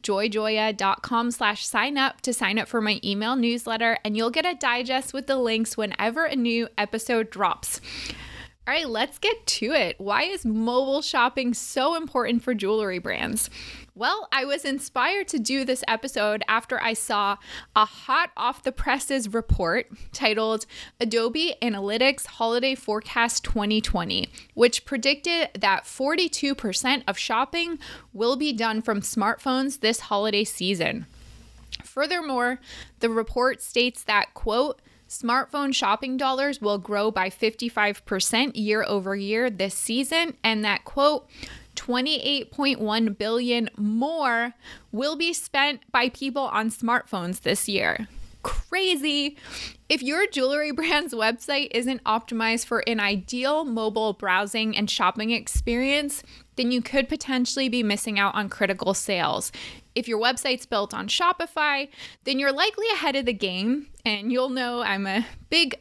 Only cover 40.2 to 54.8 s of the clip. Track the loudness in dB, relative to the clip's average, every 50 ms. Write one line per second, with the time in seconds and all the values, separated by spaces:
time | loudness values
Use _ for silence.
40.2 | 0 0 -4 -2 0 0 2 2 2 0 0 -2 -4 -6 0 4 4 4 4 2
41.2 | -4 _ -18 -16 -16 -16 -16 -18 -20 -12 -12 -10 -4 0 0 0 2 0 0 0
42.2 | 0 0 -2 -2 -2 -6 -4 0 0 0 2 0 0 0 2 2 2 2 0 -2
43.2 | -2 0 0 0 2 2 2 2 0 -2 -4 -2 -2 0 2 2 0 0 0 0
44.2 | 0 0 2 0 0 -2 -6 _ -20 -20 -20 -20 -16 _ -4 -2 -2 -2 0 0
45.2 | 0 0 0 -2 -6 -2 2 2 2 2 0 -4 -10 _ 0 2 2 2 -2 -4
46.2 | -6 -4 -2 -2 -2 0 0 0 0 -2 -2 -2 0 0 0 0 0 -2 -6 -4
47.2 | -4 -4 -6 -2 0 0 0 0 0 0 0 0 2 0 0 -2 -6 -8 -10 -12
48.2 | -12 -12 -16 -8 -4 -2 -2 -2 -2 0 -2 0 2 2 2 2 0 0 0 0
49.2 | 0 -2 -4 -8 -18 -14 -12 -10 -12 -12 -14 -18 0 _ 0 0 2 0 2 2
50.2 | 2 2 2 2 2 2 2 2 0 -2 -2 -2 0 2 2 2 0 -2 -2 0
51.2 | 2 2 0 0 -4 -2 -2 -2 -2 0 -2 -2 0 0 -2 -2 0 0 0 0
52.2 | 0 -4 -4 0 0 2 2 0 0 0 -2 0 0 0 0 2 2 2 0 0
53.2 | -2 -4 -4 -2 0 2 2 2 0 0 -2 0 0 0 0 0 0 0 -2 _
54.2 | 0 2 2 2 2 0 0 0 0 0 2 0